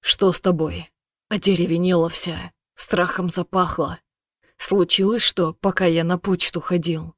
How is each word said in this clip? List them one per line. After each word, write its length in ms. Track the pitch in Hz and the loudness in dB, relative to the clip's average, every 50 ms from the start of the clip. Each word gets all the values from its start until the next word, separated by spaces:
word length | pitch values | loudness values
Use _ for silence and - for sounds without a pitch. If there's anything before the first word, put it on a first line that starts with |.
«Что 320 | - - - - 202 190 175 | 0 -2 0 2 2 2 2
с 80 | - | 2
тобой?» 500 | - 190 180 151 160 156 160 175 170 - _ _ _ _ _ _ _ _ | 2 0 2 2 0 -4 -4 -8 -12 -14 _ _ _ _ _ _ _ _
Одеревенела 800 | 220 202 - 202 190 170 175 160 165 170 180 185 180 170 165 165 | -6 0 2 2 2 2 2 0 2 0 2 2 2 2 2 0
вся, 420 | - - - 180 160 180 180 180 _ _ _ _ _ | -2 -4 -6 -6 -6 -8 -12 -14 _ _ _ _ _
страхом 560 | - - - - 160 175 180 - - 180 180 | -8 -4 -2 0 0 0 0 -2 -4 -4 -2
запахла. 720 | - 185 180 _ - 185 180 170 - - 151 139 170 - _ _ _ _ _ _ _ _ _ _ _ | -2 -4 -4 _ 0 0 0 0 0 -4 -4 -4 -4 -12 _ _ _ _ _ _ _ _ _ _ _
Случилось 640 | _ - - 190 202 175 170 - - 190 196 226 233 | _ -2 0 2 2 2 2 2 2 2 2 2 2
что, 320 | - - - - 180 160 165 | 0 0 2 0 -2 -2 -2
пока 320 | _ - 196 180 - 190 | _ -2 -2 0 2 2
я 180 | 175 165 165 165 | 2 2 2 2
на 140 | 165 180 | 0 -2
почту 440 | 180 - 202 185 175 - - - 170 | -2 0 0 0 0 0 -4 -4 -6
ходил? 540 | - - 180 175 156 170 165 160 160 165 - | -4 -2 -2 0 0 -2 -4 -4 -6 -12 -18